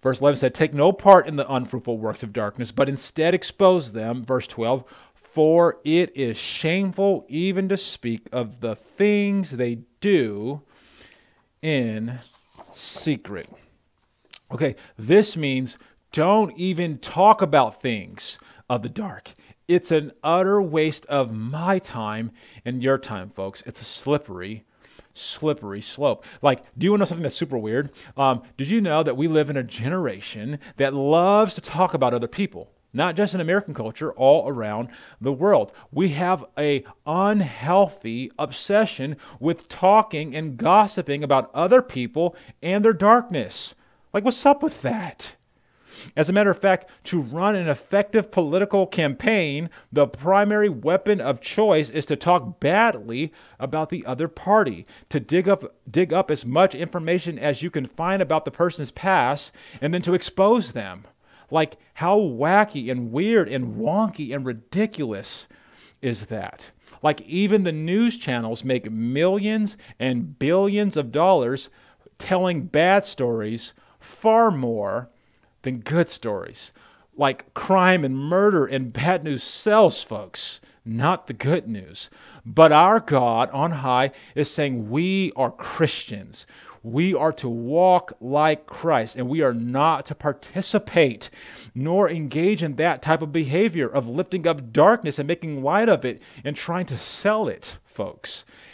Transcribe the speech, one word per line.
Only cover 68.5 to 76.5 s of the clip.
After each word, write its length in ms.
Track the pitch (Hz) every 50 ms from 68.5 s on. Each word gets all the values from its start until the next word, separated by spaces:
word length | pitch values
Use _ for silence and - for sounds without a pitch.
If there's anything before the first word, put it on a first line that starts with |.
| 117 117 -
make 260 | 131 127 127 - 110
millions 840 | 113 110 113 120 127 143 160 185 190 208 196 208 214 220 214 202 - - - - - _
and 400 | - 131 127 120 - 160 - _
billions 580 | - 139 170 185 196 196 196 208 208 202 -
of 160 | 151 143 120 104
dollars 580 | 143 165 190 190 165 127 117 131 135 - - _ _ _ _ _ _ _ - _ _
telling 480 | - - 185 180 185 185 180 160 156
bad 380 | 180 - 147 160 180 190 202 196
stories 680 | - - - 135 120 117 113 107 107 113 117 - - - _ _ _ _ _
far 500 | - - - - - 220 220 226 233 226
more 580 | 185 143 127 120 117 110 104 98 95 117 123 - _ _ _ _ _ _ _ _ _ _ _
than 160 | 135 131 120
good 320 | 110 - 147 170 170 165
stories. 640 | - - - 117 104 98 85 82